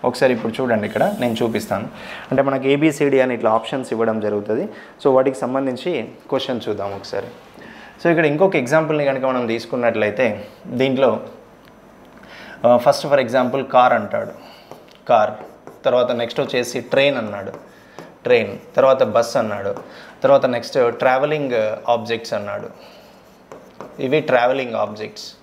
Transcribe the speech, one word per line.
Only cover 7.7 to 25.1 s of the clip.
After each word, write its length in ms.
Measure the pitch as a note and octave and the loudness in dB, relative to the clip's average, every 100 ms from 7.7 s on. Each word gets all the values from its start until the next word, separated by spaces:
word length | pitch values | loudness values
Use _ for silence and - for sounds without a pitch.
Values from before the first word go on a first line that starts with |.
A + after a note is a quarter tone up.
| - - - | -20 -20 -4
So 40 | E3+ | 0
ఇక్కడ 120 | E3 D#3 | 4 2
ఇంకొక 220 | D3+ F#3+ F3 | 4 2 2
ఎగ్జాంపుల్ని 440 | B2 D#3 D#3 D#3 C#3+ | 2 2 2 0 0
కనుక 140 | C3 C3 | 0 -2
మనం 100 | B2+ A#2 | -2 -2
తీసుకున్నట్లయితే 720 | A2+ - B2+ A#2 A2 G#2 G2+ B2 G2 - - - B2 | -4 -4 0 0 2 0 2 0 0 -10 -18 -10 -2
దీంట్లో, 280 | C3+ B2+ C3 G#2+ - - - - - - - - - - - - - - A#2+ | 0 2 2 2 -6 -18 -20 -20 -20 -20 -20 -20 -20 -20 -20 -20 -20 0 4
ఆ, 100 | A#2+ C#3+ | 6 6
first 200 | C#3 D3+ | 2 2
for 80 | C#3+ A#2+ | 2 2
example 380 | C3 B2 C#3 C3 B2+ | 2 2 -2 2 4
car 200 | B2+ A#2 | 6 4
అంటాడు, 340 | G#2 - - - - - - - - - - | 0 -4 -6 -12 -20 -20 -20 -20 -20 -20 2
Car. 240 | A#2 G#2+ - - - - - C3+ | 4 4 -2 -16 -20 -20 -4 0
తర్వాత 240 | B2 B2 A#2+ | 2 2 -2
next 180 | A#2+ - C3 | -4 -4 -2
వచ్చేసి 340 | B2+ A#2+ - A2+ | -2 -4 -6 -2
train 260 | C3+ C#3+ C3 G#2+ | 2 2 0 -6
అన్నాడు, 280 | G2+ G2 - - - - - - - A#2+ | -8 -10 -14 -18 -20 -20 -20 -20 -10 2
Train. 260 | A#2+ G#2 G2+ - - | 2 2 -8 -6 2
తర్వాత 240 | C3+ C3 A#2+ A2 | 4 4 2 2
bus 200 | A#2 C3+ | 0 -2
అన్నాడు. 300 | A2 G2+ G2 G2+ - - - - | -2 -4 -6 -6 -12 -20 -20 -4
తర్వాత 220 | C3 C3+ C3 B2 | 4 4 4 -2
next 200 | A#2 C#3 A#2+ A#2 | -2 0 0 2
traveling 520 | C3 C3 D3 D3+ C#3 A#2+ G#2+ G#2+ - A#2+ | 2 2 0 -2 -2 -2 -2 -4 -2 -2
objects 400 | G#2+ A2+ - G#2+ | -2 -6 -4 -8
అన్నాడు. 280 | G2+ G2+ G2+ - - - - - - - - - - - - - C3+ | -6 -8 -10 -16 -20 -20 -20 -20 -20 -20 -20 -20 -20 -20 -20 -8 -2
ఇవి 140 | D3+ B2+ | 0 2
ట్రావెలింగ్ 460 | B2 B2 C3+ B2+ A2 | 2 2 0 -2 -4
ఆబ్జెక్ట్స్. 420 | G#2 G#2+ G#2+ | -4 -6 -12